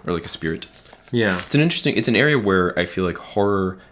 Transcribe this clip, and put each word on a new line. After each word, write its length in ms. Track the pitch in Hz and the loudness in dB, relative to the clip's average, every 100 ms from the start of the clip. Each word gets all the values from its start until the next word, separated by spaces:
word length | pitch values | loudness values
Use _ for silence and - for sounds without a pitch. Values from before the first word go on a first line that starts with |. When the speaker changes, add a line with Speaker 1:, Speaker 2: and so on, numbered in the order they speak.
| - | -4
Speaker 1:
Or 80 | |
like 120 | 87 - | -4 -2
a 40 | |
spirit. 380 | - 80 85 - - - - - | -4 -4 -6 -8 -18 -20 -20 -6
Speaker 2:
Yeah. 240 | 123 107 90 | 0 0 0
Speaker 1:
It's 160 | - 147 | 0 2
an 60 | |
interesting, 360 | 165 - 143 107 | 2 2 -2 0
it's 100 | 117 | 2
an 80 | 110 | 2
area 240 | 143 143 | 4 2
where 380 | 101 92 87 - | 2 2 2 0
I 60 | 87 | -2
feel 180 | - | -2
like 140 | 90 78 | -2 -4
horror 640 | - 104 101 98 92 92 - | -6 0 0 2 -2 -4 -14